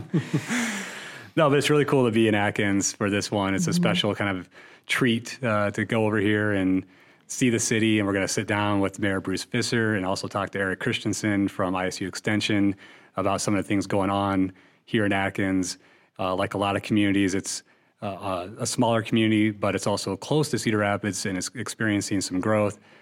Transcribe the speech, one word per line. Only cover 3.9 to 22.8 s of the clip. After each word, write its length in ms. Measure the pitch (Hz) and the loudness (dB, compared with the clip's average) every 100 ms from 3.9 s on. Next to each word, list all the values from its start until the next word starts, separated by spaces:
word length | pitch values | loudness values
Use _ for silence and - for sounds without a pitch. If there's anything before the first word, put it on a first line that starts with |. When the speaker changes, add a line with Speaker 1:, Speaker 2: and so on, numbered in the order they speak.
| 90 104 98 | 2 0 0
Speaker 1:
kind 220 | 101 92 | -2 -4
of 120 | 87 - - - - | -8 -18 -20 -14 -4
treat, 500 | - 127 113 117 - | 0 2 0 -4 -6
uh, 280 | 120 104 101 | -2 0 0
to 120 | 107 | -2
go 220 | 101 113 107 | 0 2 2
over 140 | 110 | 2
here 340 | 101 107 107 | 2 2 2
and 320 | 101 92 92 - - - _ - | 2 2 0 -2 -14 -20 _ -10
see 220 | - 127 | 0 2
the 100 | 113 | 2
city, 400 | - 113 110 107 | 2 2 2 2
and 80 | 101 | 2
we're 60 | |
gonna 160 | 98 92 | 0 -2
sit 180 | - 110 | -2 -2
down 320 | 104 104 101 | 0 0 2
with 180 | 95 - | 0 0
Mayor 220 | 104 95 | -2 -2
Bruce 240 | 92 90 | -2 -4
Visser 500 | - 123 113 120 110 104 | -4 -4 0 0 2 0
and 100 | 92 | 0
also 240 | 98 95 | -2 -4
talk 220 | 104 95 | -4 -4
to 80 | 98 | -2
Eric 200 | 95 90 | -2 -2
Christensen 680 | 123 107 107 95 107 101 98 | -2 -2 -2 -2 0 0 0
from 260 | - 92 92 | 0 -2 -2
I 120 | 92 | -4
S 120 | - | -4
U 80 | 92 | -8
Extension 680 | - - 107 - 104 101 98 - - - - | -6 -2 0 2 2 2 0 -8 -20 -12 -4
about 240 | 95 95 | -2 0
some 120 | - 101 | 0 -2
of 60 | |
the 60 | 92 | 0
things 200 | 101 95 | -2 0
going 220 | 104 95 | 0 0
on 440 | 98 101 95 95 - - _ - | 0 0 0 0 -4 -20 _ -4
here 200 | 113 101 | 0 2
in 60 | |
Atkins. 680 | 98 98 98 95 95 90 - _ _ _ - | 0 -2 -2 0 0 -2 -6 _ _ _ -6
Uh, 160 | 95 | -2
like 200 | 92 101 | -2 -2
a 40 | 98 | 0
lot 180 | 101 98 | 0 0
of 40 | |
communities, 540 | - 107 101 98 95 95 | 0 2 4 4 2 0
it's, 260 | - - - _ _ - | -4 -10 -12 _ _ -12
uh, 40 | 104 | -10
uh, 440 | 90 98 92 90 117 | -8 -6 -6 -8 -8
a 60 | 117 | -4
smaller 360 | - 113 113 | 0 2 2
community, 500 | 107 113 110 107 110 | 2 2 4 4 2
but 240 | 101 101 95 | 0 -2 -2
it's 100 | 110 | -2
also 300 | 101 101 95 | -2 -4 -6
close 340 | - 147 143 | -2 0 0
to 80 | 110 | -2
Cedar 200 | 117 107 | 0 0
Rapids 480 | 101 101 104 92 101 | 0 0 -2 -4 -4
and 120 | 92 | -4
it's 120 | - - | -6 -8
experiencing 680 | 104 - 110 101 - 98 | -10 -4 0 0 0 -4
some 180 | - 92 | -2 -2
growth. 400 | 110 107 104 - | 0 2 0 -2